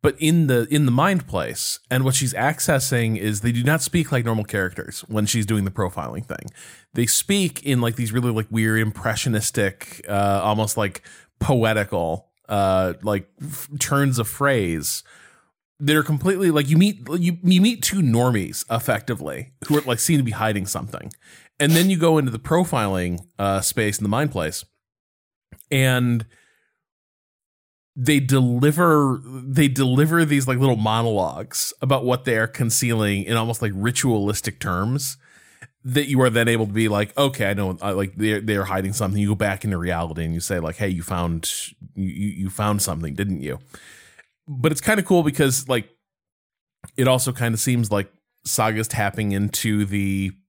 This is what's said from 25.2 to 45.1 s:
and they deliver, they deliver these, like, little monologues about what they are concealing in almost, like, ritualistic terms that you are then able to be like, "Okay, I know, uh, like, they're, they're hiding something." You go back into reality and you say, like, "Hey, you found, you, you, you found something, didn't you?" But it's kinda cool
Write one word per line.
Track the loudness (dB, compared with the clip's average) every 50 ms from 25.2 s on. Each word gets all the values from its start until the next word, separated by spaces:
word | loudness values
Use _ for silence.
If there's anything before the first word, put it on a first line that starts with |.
| _ _ _ _ _ _ -20 _ _ _
and | 0 2 2 2 2 2 2 2 0 0 -2 -6 _ _ _ _ _ _ _ _ _ _ _ _ _ _ _ _ _ _ _ _ _ _ _ _ _ _ _ _ _ _ _ _ _
they | -2 2 2 4 4
deliver, | 4 4 4 4 4 4 2 4 4 4 4 4 4 4 6 6 4 2 0 -2 -6
they | -12 -14 -12 -10 -2 2 4 4 4
deliver | 4 2 2 2 4 4 4 4 4 2 2
these, | 4 2 0 2 0
like, | 0 2
little | 4 2 2
monologues | 2 2 0 0 0 0 0 0 0 -2 -2 -4 -10 -14 -8 -6 -6 -6 -6 -6 _
about | 0 0 0 2 2
what | 0 0 0 0
they | 0 0 0
are | 0
concealing | -2 -2 -4 -2 0 0 0 0 0 0 2 2 0 0 -2 -2
in | -2 -2
almost, | -2 -2 -2 -4 -4
like, | -4 -4 -4
ritualistic | -2 -2 -2 -2 0 0 2 2 2 0 0 -2 -2 -6 -8 -8 _
terms | -6 -4 -2 -2 -2 -2 -2 -4 -4 -6 -10 _ _ _ _ -20 _ _ _ _ -20 _ _ _ _
that | -2 0 0 0 2
you | 4 4
are | 4 4
then | 4 4 2 4
able | 2 2 0
to | 0
be | 0 2 2 2
like, | 2 2 0 0 0 0
"Okay, | 0 0 0 0 -2 0
I | 0
know, | 0 -2 -4 -4 -4
uh, | -4 -4 -2
like, | -2 -2 -4 -4
they're, | -2 0 0 0 0
they're | -2 -2 -2 -2 -2
hiding | -2 -2 -2 -2 -2
something." | -2 -2 -2 -2 0 0
You | 0 0
go | 0
back | 0 0 -2 -2 -2 -4
into | -4 -4
reality | -2 -2 -2 -2 -2 -4 -4 -4 -6 -4
and | -4
you | -4 -6
say, | -4 -4 -4 -4
like, | -4 -6 -6
"Hey, | -4 -4 -4
you | -4 -4
found, | -4 -4 -4 -2 -2 -2 -4 -4 -4 -6 -8 -8 -10 -12 -16 _ -20 -16 _
you, | -8 -6 -6
you, | -6 -6 -6 -6
you | -6 -6 -8 -8
found | -4 -4 -2 -2 0 0
something, | -2 -4 -4 -6 -6 -8 -6
didn't | -4 -4 -4 -4 -6
you?" | -6 -8 -8 -10 -12 _ -20 -20 -20 -20 -20 -20 -20 -20 _ -20 -20 _ _ _ _ -12
But | -8 -2 -2 -2
it's | -2 0
kinda | 0 0 0 0
cool | 2 4